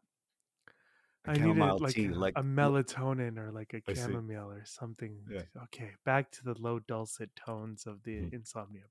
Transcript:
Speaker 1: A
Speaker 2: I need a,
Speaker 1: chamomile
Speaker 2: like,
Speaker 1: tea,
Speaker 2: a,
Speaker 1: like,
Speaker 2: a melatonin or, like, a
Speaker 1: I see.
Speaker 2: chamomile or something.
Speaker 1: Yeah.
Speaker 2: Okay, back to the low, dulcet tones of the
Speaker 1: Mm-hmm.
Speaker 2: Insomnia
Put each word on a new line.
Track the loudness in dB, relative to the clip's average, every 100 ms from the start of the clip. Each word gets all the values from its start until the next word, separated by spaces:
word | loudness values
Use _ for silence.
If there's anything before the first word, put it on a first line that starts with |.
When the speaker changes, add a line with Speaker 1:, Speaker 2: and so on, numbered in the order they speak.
| _ _ _ _ _ _ -20 _ _ _ _ _ 0
Speaker 1:
A |
Speaker 2:
I |
need | 6
a, |
Speaker 1:
chamomile | 8 8 6 6
Speaker 2:
like, | 2
Speaker 1:
tea, | 2 2
Speaker 2:
a, |
Speaker 1:
like, | 2 2 2
Speaker 2:
a |
melatonin | 2 4 6 6 2 -2 0 0 -2 -4
or, | -8
like, | -8 -8
a | -8 -4
Speaker 1:
I |
see. | -2
Speaker 2:
chamomile | -2 -2 -4 -6 -8
or | -12
something. | -14 -12 -10 -8 -10 -10 -8
Speaker 1:
Yeah. | -8 -8 -12
Speaker 2:
Okay, | -14 -12 -12 -6
back | 2 2 2
to | -6
the | -6 -4
low, | -2 -2
dulcet | -2 -6 -4 -8 -10 -10
tones | -8 -6 -8 -10 -12
of | -10
the | -8 -6
Speaker 1:
Mm-hmm. | -6
Speaker 2:
Insomnia | -8 -10 -10 -10 -14 -16